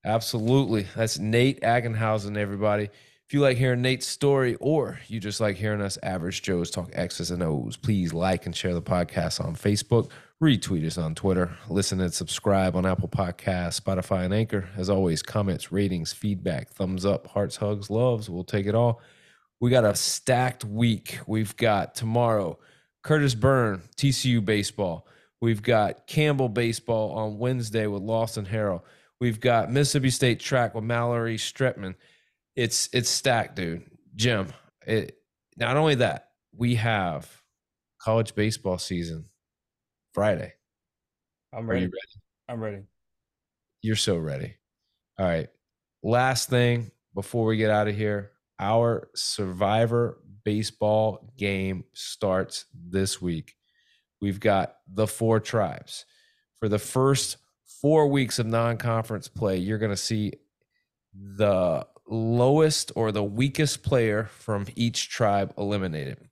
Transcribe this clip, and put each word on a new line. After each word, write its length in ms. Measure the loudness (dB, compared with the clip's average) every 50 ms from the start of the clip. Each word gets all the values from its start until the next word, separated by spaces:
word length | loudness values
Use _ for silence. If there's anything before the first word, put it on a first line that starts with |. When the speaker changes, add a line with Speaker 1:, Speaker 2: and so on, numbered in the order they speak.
| _
Speaker 1:
Absolutely. 800 | 0 -2 0 -2 -2 -4 -2 2 4 4 4 4 2 0 -2 -2 -4 -2
That's 220 | -2 -2 -2 -2 -4
Nate 420 | -2 2 4 4 4 4 2 0
Ackenhausen, 760 | 0 2 2 2 0 -2 -2 -2 0 0 0 0 -2 -4 -4
everybody. 480 | -4 -4 -4 -4 -2 0 0 2 0 -2
If 500 | -4 -8 -16 -20 _ _ _ _ _ 0
you 60 | 2
like 180 | 4 4 4 4
hearing 240 | 2 2 2 2 2
Nate's 240 | 0 0 0 -2
story 480 | -8 -6 0 2 2 4 4 2 0 0
or 440 | 0 0 0 2 2 0 -2 -4 -12 -12
you 140 | -8 -8 -6
just 180 | -6 -6 -2 0
like 180 | 0 0 0
hearing 260 | 0 -2 -2 -2 -2 -2
us 160 | -4 -4 -6 -6
average 380 | -4 -4 -4 -4 -4 -6 -6
Joes 300 | -4 -2 0 0 0 -2
talk 180 | -4 -6 -8 -6 -4
X's 360 | -4 -4 -4 -4 -6 -4 -4
and 120 | -2 -2 -2
O's, 340 | 0 -2 -2 -4 -6 -10
please 380 | -6 -2 0 2 2 0 0 -2
like 320 | 0 0 0 0 0 -2
and 100 | -6 -8
share 160 | -4 -4 -2 -2
the 80 | -2
podcast 640 | -2 0 0 0 0 0 -2 -4 -2 -2 -4 -4 -4
on 100 | -6 -6
Facebook, 560 | -2 0 0 0 0 0 _ 2 2 2 0 -8 -20 -20 _ _ _ 4
retweet 440 | 4 4 4 2 -2 -2 0 0
us 100 | -2 -2
on 180 | -2 -4 -4 -4
Twitter, 400 | -2 0 0 2 2 0 -2 -4 -12 -10 -4
listen 320 | -2 0 0 0 0 0
and 140 | -2 -2 -2
subscribe 600 | -4 -6 -6 -8 -4 0 2 4 4 4 2 2
on 120 | 2 2
Apple 220 | 2 0 0 -2 -2
Podcasts, 720 | -2 -2 -2 -2 -4 -4 -2 -2 -2 0 -2 -4 -4 -4
Spotify, 440 | -2 -2 -2 -2 0 0 0 0 0
and 80 | 0 2
Anchor. 360 | 0 0 0 -2 -4 -4 -4 -6 -6
As 100 | 0 0
always, 340 | 2 2 4 2 2 0 -4
comments, 480 | -4 -2 -2 0 0 -2 -4 -4 -4
ratings, 420 | -2 0 0 0 0 -2 -4 -6 -8
feedback, 580 | -6 -4 -4 -4 -2 -2 -4 -4 -4 -6 -10
thumbs 340 | -6 -6 -4 -4 -2 0 0
up, 220 | 0 0 0 -2
hearts, 300 | -4 -2 -2 -2 -2 -2
hugs, 340 | -4 -2 -2 -2 -4 -6 -4
loves, 400 | 0 2 2 2 2 0 -4 -6
we'll 140 | -8 -8 -6
take 220 | -2 -2 -2 0
it 80 | 2 2
all. 280 | 4 4 4 2 -2 -6 -20 _ _ _ _ _ _ _ _ _ _
We 80 | 0 4
got 160 | 4 6 6
a 100 | 4 2
stacked 680 | 2 -2 -4 -4 -4 _ 2 2 2 2 0 -2 -6 -10
week. 540 | -8 -2 0 2 2 2 0 -4 -12 -14 -12 -8
We've 280 | -4 -2 -2 -2 -4 -4
got 380 | 0 2 4 4 4 0 -2 -6
tomorrow, 640 | -6 -4 -2 2 2 4 4 2 2 0 -2 -6 -10 _ _ _ _ _ _ _ _ 0
Curtis 320 | 2 2 4 4 2 0
Byrne, 480 | 2 4 4 4 6 4 2 0 -4 -8 -14 _
T 140 | 0 2 2
C 200 | 2 2 2 2
U 100 | 2 2
baseball. 680 | 2 2 2 2 0 -2 -2 -2 -2 -2 -2 -6 -10 _ _ _ _ _ _ _
We've 220 | 0 0 0 0 2
got 440 | 2 4 4 4 2 0 -6 _
Campbell 420 | -4 0 2 2 2 2 2 0 0
baseball 640 | 0 0 0 0 -2 -4 _ -2 0 0 0 -2 -4
on 260 | -4 -4 -4 -4 -4
Wednesday 500 | -2 -2 -2 -2 -4 -4 -2 -2 -2 0
with 140 | -2 -4 -4
Lawson 440 | -2 -2 -2 -2 -2 -4 -8 -6
Harrell. 360 | -4 -4 -2 -2 -2 -2 -4 -8 _ -20 _ _ _ _ _
We've 200 | -2 -2 -2 2
got 300 | 2 4 4 4 2 2
Mississippi 400 | 2 2 2 2 2 2 2 2
State 300 | 2 4 2 2 2 2
track 340 | -2 0 0 2 2 0 -2
with 100 | -6 -4
Mallory 520 | -2 -2 0 0 0 0 -2 -2 -2 -4
Stretman. 600 | -4 -6 -8 -4 -2 -2 -2 -2 -2 -8 -10 -10 _ _ _ _ _ _ _ _ _ _ _ _
It's, 340 | -2 -2 0 0 -2 -2 0 0
it's 160 | 0 0 0
stacked, 460 | -2 0 0 2 2 2 0 -4 -6
dude. 300 | -6 -6 -4 -6 -8 -10 -16 _ -20 _ _ -6
Jim, 320 | 0 0 2 2 0 -2 -6 -8 -18 _ _ _ _ _
it, 320 | -2 -2 -2 -2 -4 -12 _ _ _ _ _ _ _ _
not 200 | -4 -2 0 2
only 200 | 2 2 2 4
that, 340 | 4 2 0 0 -4 _ _ _ _ _ _ _
we 180 | -4 0 0 0
have 520 | 2 2 0 0 0 0 -2 -4 -6 -8 -12 -20 _ _ _ _ _ _ _ _ _ _ _ _ _
college 340 | -2 0 2 2 0 0 -2
baseball 440 | -2 0 0 0 -2 -4 -4 -4 -4
season 480 | -4 -6 -6 -6 -4 -6 -8 -10 -12 -16 _ _ _ _ _ _ _ _ _ _ _ _ _ _ _ _ _
Friday. 420 | 0 0 0 0 -2 -4 -10 -14 _ _ _ _ _ _ _ _ _ _ _ _ _ _ _ _ _ _ _ -12
Speaker 2:
I'm 180 | -10 -4 -2
Speaker 1:
Are 40 | 0
you 80 | 0 0
Speaker 2:
ready. 40 |
Speaker 1:
ready? 360 | -2 -4 -8 -14 -14 -20 -20 _ _ _ _ _ -12
Speaker 2:
I'm 120 | -8 -6
ready. 220 | -6 -6 -8 -8 -14 _ _ _ _ _ _ _ _ _ _ _ _ _ _ _ _ _ _ _ -2
Speaker 1:
You're 120 | -2 0
so 200 | 0 2 0 0
ready. 380 | 0 0 -4 -4 -6 -8 -10 -12 _ _ _ _ _ _ _ _ _ _ _ _ -2
All 80 | 0
right. 220 | 0 0 0 -2 -6 _ _ _ _ _ _ _ _ _ _ -2
Last 460 | 0 2 2 4 2 0 -2 -2 0
thing 420 | 2 4 4 4 2 0 -2 -8 _ _ _ _ _
before 300 | -10 -10 -4 -2 0 2
we 120 | 2 2 2
get 120 | 2 4
out 160 | 4 4 2
of 100 | 2 0
here, 360 | -2 -2 -2 -2 -2 -6 -10 _ _ _ _ _ -6
our 500 | -2 2 2 4 4 2 0 -2 -4 _ _
Survivor 1040 | -6 -6 -6 -4 -4 -4 -4 -2 0 0 2 4 4 2 2 2 0 0 0 -4 -10 _ -20 -20 -8 _
baseball 880 | -2 -2 -2 -2 -4 -4 _ 0 2 4 4 2 0 -2 -4 -14 -20 _
game 480 | -4 -2 -2 0 0 -2 -2 -4 -6 -8 _ _
starts 720 | -14 -14 -14 -8 -4 0 0 2 0 0 -2 -8 -12 -14 _ _
this 500 | -20 -16 -4 0 0 0 0 -2 -4 -4
week. 320 | -4 -4 -4 -6 -10 _ _ _ _ _ _ _ _ _ _ _ _ _ _
We've 200 | -4 -4 -4 0
got 380 | 2 4 4 4 2 -2 -6 _ _ -12 -2
the 140 | -2 0
four 320 | 0 0 -2 2 2 2 2
tribes. 640 | 2 0 -2 0 0 0 -4 -8 -12 -14 -16 -16 -16 _ _ _ _ _ _ _ _ _ _ _
For 100 | -2 0
the 120 | 0 0
first 560 | -2 -2 0 2 4 4 4 2 0 -4 -8 _ _ _ _ _ _ _ -16 -2
four 280 | 2 4 6 6 6 4
weeks 320 | 4 2 0 0 0 -2
of 60 | -2
non-conference 840 | 0 2 2 2 0 -2 -2 -2 -2 0 0 -2 -4 -6 -8 -8 -12
play, 300 | _ -2 -2 0 0 0
you're 200 | -2 -2 -2 -2
gonna 180 | -2 -2 -2
see 360 | -2 -4 -2 -2 -2 -2 -2 -4 -8 _ _ _ _ _ _ _ _ _ _ _ _ _ _ _
the 720 | -20 -18 -16 0 2 4 4 6 4 4 2 2 0 -4 _ _ -20 _ -6
lowest 800 | -4 -2 0 2 2 4 4 6 6 6 6 4 4 0 -4 -4 -2
or 160 | -2 0 0 0
the 100 | -2 -2
weakest 600 | -2 0 0 0 0 2 2 0 0 0 -2 -2
player 400 | 0 2 2 2 2 0 -2 -4
from 420 | -6 -10 -14 -6 -4 -4 -4 -4 -6 -4
each 360 | -2 -2 0 0 -2 -6 -6
tribe 420 | -2 0 2 2 4 2 0 -2 -4
eliminated. 600 | -6 -4 -2 -2 -2 -2 -4 -4 -6 -6 -8 -10 -14 -18 _